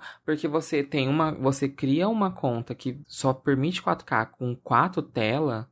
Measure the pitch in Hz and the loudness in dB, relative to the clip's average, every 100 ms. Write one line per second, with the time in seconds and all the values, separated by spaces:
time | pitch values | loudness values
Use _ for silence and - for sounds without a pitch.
0 | - - - 156 156 156 156 151 139 151 | -10 -12 -4 -2 0 -2 0 -2 0 0
1 | 131 151 156 - 131 135 135 - 135 143 | 2 2 2 2 0 2 -2 -2 0 2
2 | 196 220 190 185 135 117 120 123 131 135 | 2 2 0 0 -2 -2 -4 -8 -8 -8
3 | - - 135 131 - 131 156 180 180 175 | -12 -2 0 0 2 2 2 -2 -2 -2
4 | - 113 113 - 123 123 - 123 170 165 | 0 0 0 -4 -6 -6 0 2 2 0
5 | - 123 107 135 151 110 127 | -4 -2 0 2 0 -2 -4